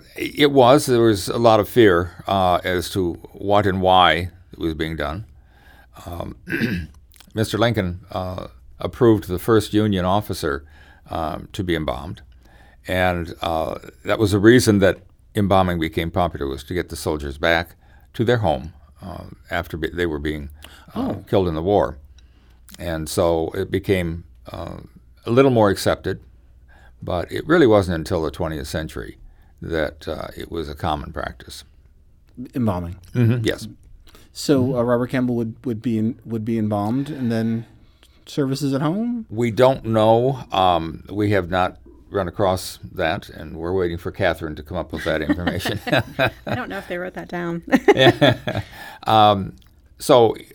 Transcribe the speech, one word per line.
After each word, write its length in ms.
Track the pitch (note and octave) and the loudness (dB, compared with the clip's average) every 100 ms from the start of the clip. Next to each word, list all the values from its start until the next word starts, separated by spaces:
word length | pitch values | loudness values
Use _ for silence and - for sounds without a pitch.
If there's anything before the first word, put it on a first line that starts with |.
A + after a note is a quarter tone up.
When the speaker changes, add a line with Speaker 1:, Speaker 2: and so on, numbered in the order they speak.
| - - | -8 -8
Speaker 1:
it 360 | C#3 - D3 | -6 2 4
was. 340 | C#3 A#2+ D3 C#3+ | 6 8 6 4
There 160 | A#2+ | 4
was 260 | A#2 G2+ G2 | 4 4 -2
a 80 | A2+ | 2
lot 220 | A#2 A2 | 4 4
of 80 | F#2+ | 4
fear, 540 | B2 G#2+ F2 F2 - - | 6 6 6 2 -6 -4
uh, 320 | G2 F#2 E2+ | 0 2 2
as 260 | F#2+ F2+ E2+ | 0 -2 -2
to 220 | G#2 F2 D2+ - | -4 -4 -4 -12
what 320 | - G2 G2+ G2+ | -10 0 2 2
and 140 | F#2+ | 2
why 500 | F#2 F#2 E2+ D#2+ F2+ - - | 4 6 6 4 -2 -10 -20
it 60 | - | -8
was 140 | E2 D#2 | -6 -4
being 200 | D#2+ D#2+ | -6 -4
done. 300 | D2 E2 A2+ - _ _ _ - _ - - | -6 -8 -12 -20 _ _ _ -20 _ -20 -14
Um, 300 | F2 - - - | -12 -12 -14 -10
<clears throat> 420 | - F2+ F2 D#2 - - - _ | -6 -4 -6 -8 -16 -20 -20 _
Mister 240 | G#2 A2 G2+ | -6 -4 0
Lincoln, 440 | A#2 G#2+ F#2 F2+ - | 0 0 -4 -6 -10
uh, 360 | F#2 F#2 F#2 - - - - | -10 -8 -10 -14 -18 -20 -10
approved 480 | - - A#2 G#2+ F2 | -10 2 4 4 2
the 120 | F2+ | -6
first 340 | - A2+ G2+ | 2 2 2
Union 320 | G#2 G#2+ F#2+ F2+ | 0 0 0 0
officer, 580 | G2+ G#2+ F2 D#2+ C#2 - - - _ - | -2 -2 -6 -6 -6 -10 -20 -20 _ -12
um, 380 | F2 D#2+ - - | -8 -6 -8 -10
to 100 | - | -8
be 120 | F#2 E2 | -4 -2
embalmed. 460 | D2 B1 D2+ A2 - - _ - - _ - | -4 -6 -10 -14 -18 -20 _ -20 -20 _ -6
And, 460 | F#2 F#2 F2 D#2+ - | -2 0 0 -6 -8
uh, 380 | F2+ D#2+ D#2 - - - | -4 -2 -4 -6 -14 -12
that 160 | - - | -4 0
was 120 | G#2+ | 2
the 80 | G2+ | 6
reason 380 | G#2+ B2 A2+ G#2 | 8 8 6 4
that 180 | F#2 - - _ _ | 4 2 -6 _ _
embalming 460 | - G2 F#2+ F#2 F2 | -4 2 4 2 0
became 320 | D#2+ F2+ E2 | -4 -4 -4
popular, 340 | F#2+ E2+ D#2 C#2 | 0 -2 -2 -6
was 160 | C2+ - | -8 -6
to 80 | F2 | -6
get 140 | - | -6
the 60 | D#2+ | -6
soldiers 420 | F2+ D2+ C#2+ C#2 | -6 -4 -6 -4
back 360 | E2 E2 E2+ - _ - - | 0 0 -2 -10 _ -20 -14
to 100 | - | -4
their 140 | A2+ A#2+ | 0 2
home, 360 | A2 C2+ D2+ - - _ | 0 -2 -6 -16 -20 _
uh, 240 | F#2 E2+ F2 - - | -16 -14 -16 -20 -8
after 240 | F2 E2 D#2+ | -8 -6 -6
be-, 120 | D#2+ | -6
they 160 | E2+ F2 | -4 -4
were 140 | D2 | -4
being, 300 | D2+ D2+ C#2 - - - - | -6 -8 -10 -16 -20 -20 -14
uh, 200 | G#3+ B3+ | -8 -6
Speaker 2:
Oh. 100 | G2 - | -8 -2
Speaker 1:
killed 200 | G#2 F2+ | 0 0
in 80 | D#2 | -2
the 60 | |
war. 340 | E2+ G2+ C#2 - - - - _ _ - - - | 0 2 2 -4 -18 -20 -20 _ _ -20 -20 -14
And 300 | F2 D#2+ D#2 | -8 -8 -4
so 400 | - E2+ E2 D#2+ | 0 2 2 -2
it 160 | - F#2+ | -4 -4
became, 520 | F#2+ - F#2+ E2+ E2 - - - | -4 -2 -2 -2 -6 -12 -20 -18
uh, 260 | - E2+ G1+ - - - _ - | -14 -14 -14 -18 -20 -20 _ 0
a 60 | |
little 200 | A#2 C#3 | 4 6
more 180 | A#2+ G#2 | 6 4
accepted, 500 | F#2+ G#2 D#2+ - G#2+ - - _ _ - - - - | 4 0 -2 -2 -8 -10 -20 _ _ -20 -20 -20 -14
but 300 | - F2+ - | -6 -6 -6
it 140 | G#2 - | -8 0
really 200 | F3 C3 | 4 6
wasn't 280 | G#2 F2+ E2+ | 6 4 -2
until 260 | D#2 F#2 | -4 -4
the 100 | D#2 | -4
twentieth 360 | - D#2+ D#2 C2 | -4 -6 -6 -8
century 500 | E2+ D#2 - - - - - - _ | -8 -8 -10 -14 -16 -20 -20 -20 _
that, 460 | E2+ E2 D2+ - - | -6 -4 -4 -6 -10
uh, 200 | D#2 - - | -10 -10 -14
it 140 | - | -10
was 180 | E2 D2 | -8 -8
a 60 | D2 | -6
common 360 | E2+ D2 C#2 | -4 -4 -6
practice. 520 | - - - - - - _ _ _ _ _ _ - B2+ | -10 -10 -12 -18 -20 -20 _ _ _ _ _ _ -18 -10
Speaker 2:
Embalming. 440 | C3+ A2 F2+ F2 F2+ - | -4 -2 -2 -6 -10 -8
Speaker 1:
Mm-hmm, 320 | B2 A2+ B2 A2+ | 0 2 2 -2
yes. 220 | - - - - - - - - | -4 -8 -18 -20 -20 -20 -20 -20
Speaker 2:
So, 280 | - - C#3 | -8 0 2
Speaker 1:
Mm-hmm. 140 | B2+ B2+ | 2 0
Speaker 2:
uh, 80 | |
Robert 240 | A#2+ A#2+ B2 | 0 0 -2
Campbell 280 | C3+ B2 A#2 | -2 -2 -2
would, 200 | A2+ A2+ C3 | -6 -8 -8
would 160 | A2 | -6
be 160 | A#2+ A2 | -4 -2
in, 220 | A2 - - | -2 -4 -8
would 200 | A2+ G#2+ | -8 -4
be 120 | A2+ | -4
embalmed 520 | G#2+ G#2 G#2 B2+ C#3 | -2 -2 -2 -4 -4
and 220 | D3+ A#2+ | -6 -4
then 340 | A2+ A2+ A2+ A2+ _ _ _ _ _ - | -2 -2 -4 -6 _ _ _ _ _ -10
services 460 | - C3+ C3+ C#3+ | -4 -2 -2 -2
at 80 | C3+ | -2
home? 440 | D3 G3 A#3 A#3+ A3+ | -2 -2 -4 -6 -6
Speaker 1:
We 200 | G#2+ A#2+ | -4 -2
don't 340 | A2 B2+ C3+ A2 | 4 4 4 0
know. 600 | A2 G#2+ A#2 B2+ B2+ - | 2 4 4 2 -2 -4
Um, 520 | F#2+ F#2 E2+ E2 E2+ - | 2 2 2 0 -8 -10
we 200 | G2 G#2 | -4 0
have 180 | G#2 F2 | 0 0
not 280 | F#2 F2+ - - - - | 0 -2 -4 -18 -20 -10
run 180 | G2 F2+ | -6 -4
across 520 | - G2 F#2 - - F2+ | 0 0 0 -4 -14 -14
that, 360 | - E2 G2 - | -4 -2 -4 -8
and 280 | - D#2 D#2+ | -16 -14 -10
we're 160 | E2+ | -4
waiting 240 | F#2+ F2 E2+ | -2 -2 -4
for 120 | F#2 | -8
Catherine 440 | - F#2 E2 D#2 D2+ | -2 0 0 -4 -10
to 80 | |
come 140 | - F2+ | -10 -8
up 160 | D#2 | -8
with 100 | D#2 | -6
that 180 | D#2+ D#2 | -4 -2
information. 580 | D2+ D#3+ F2 - - - | -2 -2 -4 -4 -6 -6
<laughs> 40 | - C#3+ - - B2 - - | -4 -2 -2 -2 -4 -4 -8
Speaker 3:
I 80 | A#3 | -8
don't 140 | A#3+ | -8
know 80 | G3 | -12
if 100 | - | -10
they 100 | F3 | -10
wrote 160 | F3+ F3+ | -10 -12
that 120 | E3+ | -12
down. 360 | F3 F3 E3+ - | -8 -6 -8 -2
<laughs> 280 | - - G4+ | 2 4 6
Speaker 1:
Yeah. 640 | C3 - C#3+ A2 - - - | 4 6 2 2 -4 -8 -8
<laughs> 40 | - - - - | -14 -18 -10 0
Um, 480 | A2 G#2+ G2+ F#2+ - _ _ _ _ | 4 6 4 -2 -10 _ _ _ _
so 360 | - C3 A2+ - - | 4 6 6 2 -10